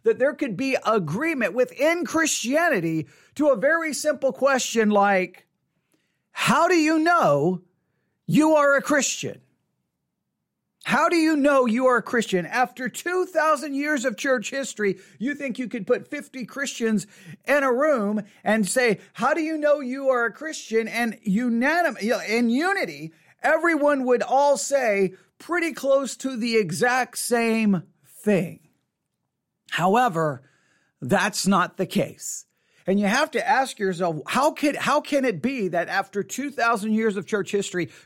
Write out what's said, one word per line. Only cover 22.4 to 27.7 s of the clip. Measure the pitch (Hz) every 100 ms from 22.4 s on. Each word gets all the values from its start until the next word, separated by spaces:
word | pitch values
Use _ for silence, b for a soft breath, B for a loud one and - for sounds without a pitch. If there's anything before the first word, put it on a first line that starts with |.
| 240
unity, | 240 349 392 247 143 156 b b b
everyone | 240 320 330 320 285 285 247
would | 240
all | 185 254 285 277
say | - 277 247 202 185 185 B _
pretty | - 339 330
close | 262 269 269 269 -
to | 269 254
the | 233 226
exact | 214 160 247 254 247 -
same | - 240 233 226 220